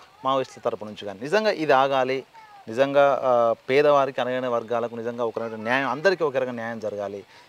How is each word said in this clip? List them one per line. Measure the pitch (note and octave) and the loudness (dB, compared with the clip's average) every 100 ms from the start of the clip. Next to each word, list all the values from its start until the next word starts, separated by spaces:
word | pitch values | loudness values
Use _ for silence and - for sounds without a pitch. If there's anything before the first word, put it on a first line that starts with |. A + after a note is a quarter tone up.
| - _ | -10 _
మావోయిస్టుల | C3 C3+ B2+ - | -2 -2 -2 -6
తరపు | A#2+ A2 | -6 -6
నుంచి | G#2+ G#2 | -10 -12
కానీ, | G2+ G2 | -12 -10
నిజంగా | C#3 G3+ A3 | -2 0 0
ఇది | D#3 D3+ | 0 2
ఆగాలి, | C3 C#3 C3+ C3 C3 - - - - - | 4 4 2 0 -2 -6 -20 -20 -20 -6
నిజంగా, | A2+ C#3 C#3 C#3+ C3 | 0 2 4 4 4
ఆ, | C3 A#2+ A#2 A2+ - | 2 4 2 0 0
పేదవారికి, | C3+ D3 C#3+ C#3 C3+ | 4 6 4 2 -2
అనగానే | B2 B2+ B2+ | -4 -2 -2
వర్గాలకు | A#2 A2+ A#2 A#2 | -2 -2 -4 -4
నిజంగా | A#2 A2+ A#2+ | -6 -8 -4
ఒక | A#2 A2+ | -4 -4
రకమైన | A2+ A2 | -6 -6
న్యాయం, | A2 C3 C3+ | -2 0 0
అందరికీ | C3+ F#3+ F3+ | 0 2 2
ఒక | D#3 C3+ | 0 -2
రకమైన | B2+ | -2
న్యాయం | A#2+ A2+ A2+ | -4 -8 -6
జరగాలి, | G#2 G2+ G2+ G2+ F#2 - | -8 -6 -8 -10 -14 -20